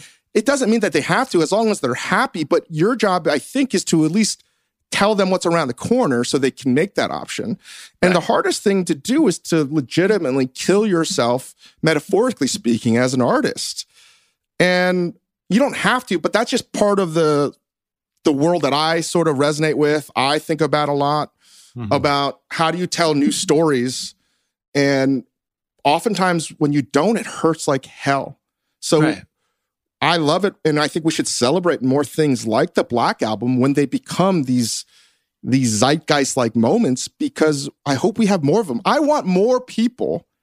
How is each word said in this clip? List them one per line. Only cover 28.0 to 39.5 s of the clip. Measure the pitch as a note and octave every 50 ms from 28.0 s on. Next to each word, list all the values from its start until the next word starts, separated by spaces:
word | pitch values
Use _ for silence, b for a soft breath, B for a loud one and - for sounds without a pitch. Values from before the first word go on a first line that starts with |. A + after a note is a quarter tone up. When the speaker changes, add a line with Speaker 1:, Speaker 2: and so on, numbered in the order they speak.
| - C#3+ C#3 C3+ - - - - _ _ _ _ _ _ _ _
Speaker 1:
So | - - E3+ D3+
Speaker 2:
Right. | D#3 D#3 - F#2+ - _ _ _ _ _ _ _ _ _ _ _ _ _ _ _
Speaker 1:
I | B2+ D3+ F3 E3+
love | D3+ C#3+ E3 F3 G3
it. | F#3+ - _ -
And | D#3 D3 D3+
I | D3+ C#3+
think | - F3 D3+
we | D#3+
should | D#3 - C#3+ -
celebrate | - - A#2+ B2 D#3+ F#3+ F3 F3 C#3+ -
more | - C3 C3 C#3+ C#3+
things | - - - D#3 D3 C3 A2+ A2+
like | A2+ G#2+ B2 D#3 - -
the | F#3+ D3
Black | - A#2+ A#2 B2+ F3 A3 -
Album | - A2 G#2+ G2 A#2 B2 C3 B2
when | B2+ C#3 C#3
they | D3 C#3+
become | C3+ - B2+ - - - - F3+ G3 F#3+ E3
these, | C3 B2 B2+ B2 A#2 G#2+ - - - b b b b b b b b b _ _ -
these | A2 B2 C3+ B2+ A#2 G#2+ G2+
zeitgeist-like | A#2+ C3+ D3+ D#3 - - D3+ C#3+ C#3 - - C3 A#2+ A#2 -
moments, | A#2 A2+ A#2+ F3+ A#3+ A3+ C#3 B2+ - - -
because | - _ D#4 C#3+ - - D#3+ D#3 D3 C#3 C#3 C#3 - _ _
I | C#3+ C#3
hope | A#2+ - G#3 G#3 -
we | A3+
have | F#3+ G3+ F3+ C#3
more | C#3 E3+ A3+
of | A3+
them. | D#3 A#2+ A#2+ -
I | F3+ A#3+ D4+
want | D#4 C#4 D4+ C#4 -
more | F#3 F3+ F3+ G3+ B3